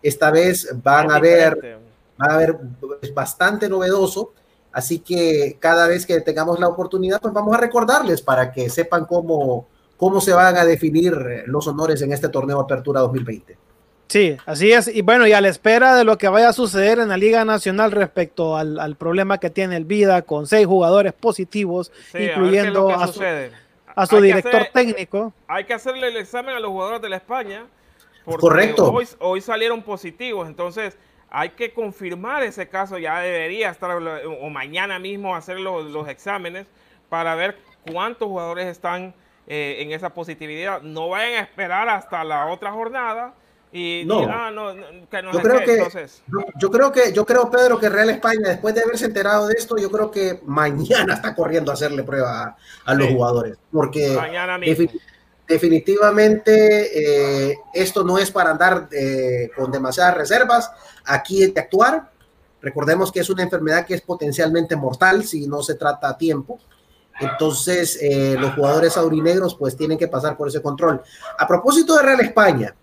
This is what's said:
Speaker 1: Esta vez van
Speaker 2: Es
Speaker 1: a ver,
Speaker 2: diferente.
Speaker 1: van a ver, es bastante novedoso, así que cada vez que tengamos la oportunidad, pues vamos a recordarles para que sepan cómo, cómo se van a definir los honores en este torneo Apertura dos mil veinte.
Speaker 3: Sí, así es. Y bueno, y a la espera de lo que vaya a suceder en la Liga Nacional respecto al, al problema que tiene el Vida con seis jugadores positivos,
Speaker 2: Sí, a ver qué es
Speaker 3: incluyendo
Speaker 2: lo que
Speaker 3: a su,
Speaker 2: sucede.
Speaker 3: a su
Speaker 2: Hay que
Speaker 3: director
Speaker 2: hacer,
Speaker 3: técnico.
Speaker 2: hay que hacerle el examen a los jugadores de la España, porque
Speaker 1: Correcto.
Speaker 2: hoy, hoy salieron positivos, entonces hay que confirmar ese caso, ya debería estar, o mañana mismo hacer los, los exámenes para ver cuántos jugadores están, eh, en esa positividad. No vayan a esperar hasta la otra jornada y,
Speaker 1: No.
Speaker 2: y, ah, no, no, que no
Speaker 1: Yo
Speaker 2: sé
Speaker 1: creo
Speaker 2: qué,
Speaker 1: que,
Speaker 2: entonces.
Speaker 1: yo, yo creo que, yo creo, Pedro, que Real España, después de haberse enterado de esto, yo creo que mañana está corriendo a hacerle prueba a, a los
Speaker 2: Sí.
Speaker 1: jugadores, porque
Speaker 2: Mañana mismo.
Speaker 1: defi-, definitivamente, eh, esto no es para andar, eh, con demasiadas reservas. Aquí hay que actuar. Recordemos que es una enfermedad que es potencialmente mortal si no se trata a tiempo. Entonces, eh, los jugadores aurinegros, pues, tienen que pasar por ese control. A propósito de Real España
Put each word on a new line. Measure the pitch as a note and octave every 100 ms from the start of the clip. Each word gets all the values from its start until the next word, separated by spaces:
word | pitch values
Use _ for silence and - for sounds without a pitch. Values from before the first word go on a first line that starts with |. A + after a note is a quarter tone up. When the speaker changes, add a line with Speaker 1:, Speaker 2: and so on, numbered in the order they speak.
Speaker 1:
Esta | D3+ C#3 D#3
vez | D#3+ F3+ F3+ - B2+
van | C#3 D3 D#3
Speaker 2:
Es |
Speaker 1:
a | D3+
ver, | D#3+ E3+ D#3+ D#3
Speaker 2:
diferente. | A#2+ A2 A#2 _ _ _
Speaker 1:
van | C#3
a | D#3
ver, | D#3+ D#3+ C3 B2 C3+ C#3+
es | -
bastante | C#3 C3+ - F3+ G#3 G#3
novedoso, | F#3 F#3 G3 F#3 F#3+ A3+ _ _ _ _
así | C3 - E3
que | - F3+ E3+ D#3 C#3+ -
cada | E3 E3+ E3+
vez | F3 F3
que | E3+
tengamos | E3 D#3 D#3+ E3+
la | F3+
oportunidad, | F3 F3+ F#3+ F#3 G3+
pues | A3
vamos | G3+ G#3
a | A#3
recordarles | A#3 A#3+ A3 C#4 B3+ D3+
para | - B2+ B2+
que | B2+ B2
sepan | C#3+ E3+ F3 D#3
cómo, | F3 E3 D#3 C#3 A#2+ - _ _ _
cómo | F#3 F#3+
se | F#3+
van | F3+ F#3 F3+
a |
definir | E3+ E3 E3 D#3 F3+ D3+ B2 A#2+ B2
los | C#3+ D3+
honores | C#3+ D#3+ D3
en | C#3
este | C#3 D3+
torneo | C#3 C3+ C#3+
Apertura | C3 C3 B2 C3+
dos | B2+
mil | B2+
veinte. | A#2+ A2 _ - _ _ _ _ _
Speaker 3:
Sí, | G3+ F#3 C3+ -
así | D3+ G3+
es. | A#3 A3+
Y | A3
bueno, | F#3 B3 A3
y |
a | G#3
la | G3
espera | E3+ G#3+ A3+ C4
de | B3+
lo | A3+ G#3+
que | G3+
vaya | G3 A#3
a |
suceder | A3+ A#3 F#3+ G3+ A#3
en | A3+
la | F#3
Liga | G#3 A3+
Nacional | A3 G#3+ G3 F#3+ A3
respecto | G#3 F#3+ - E3 - D#3+ D#3
al, | D#3 D3+
al | D#3
problema | D3 E3 F3 F#3+ G3
que | E3+
tiene | D#3 F#3+ F3
el |
Vida | D#3+ G#3 G3+ F3+
con | E3+ D3 D3
seis | G#3+ G3
jugadores | F#3 E3+ G3 G3
positivos, | - A#3 F#3+ F3+ G#3 G3 F3+ F3 - -
Speaker 2:
Sí, | F3
a |
ver |
qué |
es | G3+ E3
Speaker 3:
incluyendo | F#3 G3 G3+ G3
Speaker 2:
lo | F#3+
que |
Speaker 3:
a | F3+ F3
su, |
Speaker 2:
sucede. | - F#3+ D#3 B2+ A#2 _ _ _
Speaker 3:
a | - F#3
su |
Speaker 2:
Hay | G#3
que | G3
Speaker 3:
director | G3 A#3+ A#3
Speaker 2:
hacer, | A3+
Speaker 3:
técnico. | B3+ B3 G3+ F3+ G3+ A3 _ -
Speaker 2:
hay | F3
que | G3
hacerle | A3+ C4 B3+ B3+
el | A3+
examen | G3+ A#3+ C4
a | B3+
los | G#3+
jugadores | F#3+ F#3+ A#3
de | G#3+
la | F#3+
España, | _ B3+ G#3+ G3+ A#3+ _ _ _ _ _
porque | - D#3+
Speaker 1:
Correcto. | E3 D#3 G#3+ A3 E3
Speaker 2:
hoy, | A#3 A#3+ -
hoy | F3 F#3+
salieron | G3 A3+ A3+ A#3
positivos, | G#3+ G3 F3 E3 B3 G#3 E3
entonces | D3+ F3 F3+ G#3 _ _ _ _
hay | C#3 D#3
que | _ A#3
confirmar | A#3 G#3+ F#3+ F#3 F3 G#3+ C#4+
ese | A#3+ G3+ F3+
caso, | F#3+ G3 F#3+
ya | D#3+ E3
debería | F3+ E3+ D#3+ G3+ G#3+
estar, | E3+ F3+
o | F3 E3 D#3 D3 D3 D3
mañana | C#3+ C#3 E3 G3 F#3+
mismo | F#3 G3+ G3+ F3
hacer | D#3 F#3
los, | F#3+ F3 D#3
los | D3+ D3
exámenes | C3+ G3+ G3+ F3 F3+ G3 _ _ _ _
para | E3 E3
ver | E3 F#3 G3+ _ _ -
cuántos | E3 G#3 A#3 G#3
jugadores | F#3 E3+ F3 F3+
están, | F3 F3 F3+ F#3 F3+ _ _ _
eh, | D3 C#3+ B2+
en | D3+
esa | D#3 F3
positividad. | E3+ E3+ D#3 D#3 D3+ F#3 F3
No | D3+ D#3 E3
vayan | F#3 A#3 A#3
a |
esperar | G3 - F#3 F#3 A3+
hasta | G#3 - F3
la | D#3+ D3+ D3+
otra | F3+ G#3
jornada | G#3+ A3+ C4 A#3+ A3 B3 _ _ _ _
y, | F3 F3 E3+ E3
Speaker 1:
No. | G#3+
Speaker 2:
y, | -
ah, | A3+ A3+
no, | G#3+ G#3
no, | F#3+ E3 F3+ F3
que | G3+
no | F#3
Speaker 1:
Yo | -
Speaker 2:
sé |
Speaker 1:
creo | A3 B3+
Speaker 2:
qué, |
Speaker 1:
que, | A3+ A3+
Speaker 2:
entonces. | F3 F3+ C#3+ _ -
Speaker 1:
yo, | F#3 G3+ -
yo | F#3+
creo | A#3 C#4
que, | C4 A#3+
yo | F#3+
creo, | G#3+ A#3+ A#3
Pedro, | B3 B3 A3+
que | G#3+
Real | G3+ A3
España, | - A3+ A3 G3+
después | F3+ G#3+
de | A3
haberse | A3+ A#3 A#3
enterado | G#3+ G3 G#3 G#3
de |
esto, | A3+ A3 A3
yo | G3
creo | G#3+ G#3+
que | G3+ F#3+ F3+
mañana | C#3+ D3 D3+ C#3+ D#3 A#3+ F#3
está | D3+ A#2
corriendo | C3+ D3+ D#3+ C#3+
a |
hacerle | C#3 D3 C#3+
prueba | B2+ C#3 B2 A2+
a, | A2+ - - -
a | -
los | C#3 C3
Speaker 2:
Sí. |
Speaker 1:
jugadores, | C3 A#2+ A#2+ A2+ G2+ _
porque | D#3 C3+ D3 C#3+ C3
Speaker 2:
Mañana | D#3 F3 F3+ F3+
mismo. | E3+ E3 E3+
Speaker 1:
defi-, | - - _ _ _ -
definitivamente, | - F3 D#3+ F3 G3+ G#3 G#3 G#3+ G#3+ G#3+ G#3+ G#3+ G#3 G#3 D#3 D3+ C#3+ C#3 C#3 C3+
eh, | C#3+ -
esto | E3+ F#3 G#3
no | F3+ F#3
es | F#3+
para | G3 F3
andar, | D#3+ F3+ F#3 D#3
eh, | D3 C3+ C3+ B2+ B2 A#2+
con | - C3
demasiadas | C3+ C3 B2+ F3+ F3
reservas. | D3 A3+ B3+ A#3+ A#3 - - -
Aquí | - C#3 - F#3+
hay | F#3+
que | F#3+
actuar. | - F#3+ B3 D#4+ - _ _ _ _ _
Recordemos | C#3 D3+ C#3+ E3+ F#3
que | F#3+
es | F3
una | F#3+
enfermedad | F3+ F3+ D#3 D#3+ E3+
que |
es | F3+
potencialmente | - F3 D3 C#3+ D#3+ E3+ E3 D#3
mortal | C3+ B2 F#3+ G#3
si | G#3+ D#3+ C#3+
no | D3
se | C#3+
trata | D3+ - A#3 C#3+
a | -
tiempo. | E3 C#3+ C3+ A#3+ _ _ _ _ _ -
Entonces, | C3+ - D#3 C#3+ - F3+ E3 -
eh, | C#3+ C#3 C3+ C3
los | C3+
jugadores | C3+ C#3 D3+ E3+ E3+
aurinegros, | E3 D#3 D#3+ F3+ F3+
pues, | - - C3+
tienen | D#3 D#3+
que | E3+
pasar | C3+ D3 C#3+
por | D3
ese | D3
control. | C#3+ C#3 E3 C3+ - - - -
A | D3+
propósito | F3 A#3+ C#4 E4 D#4
de |
Real | C4+ C4
España | A3 - G3+ C#3 G#2 -